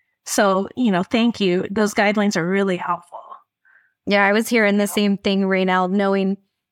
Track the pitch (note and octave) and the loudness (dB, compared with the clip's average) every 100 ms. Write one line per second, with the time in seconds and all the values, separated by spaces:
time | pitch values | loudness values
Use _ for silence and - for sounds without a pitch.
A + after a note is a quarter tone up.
0 | _ _ - - G3+ F#3+ G3 - A#3+ F3+ | _ _ -4 0 2 0 -4 -2 0 0
1 | F#3 A3+ A#3 - F#3+ F3+ - G3+ G#3 - | 0 0 0 0 0 0 -2 -2 0 0
2 | G3+ G#3+ G3+ F#3+ E3+ G3 G3 F3 - E3+ | 0 0 0 0 -2 0 0 -2 -6 -8
3 | - - - - _ _ _ _ _ _ | -10 -20 -20 -20 _ _ _ _ _ _
4 | - G3+ G3 G#3 A3 A#3+ G#3 G3+ G3+ G#3+ | -2 2 2 2 0 2 2 2 0 0
5 | G#3 G3 G#3 G3 F#3+ F#3+ F#3 F#3 F3+ G3+ | 0 0 -2 -2 0 0 0 0 0 0
6 | G3 G3 F#3+ G3 _ _ _ | 0 0 0 -4 _ _ _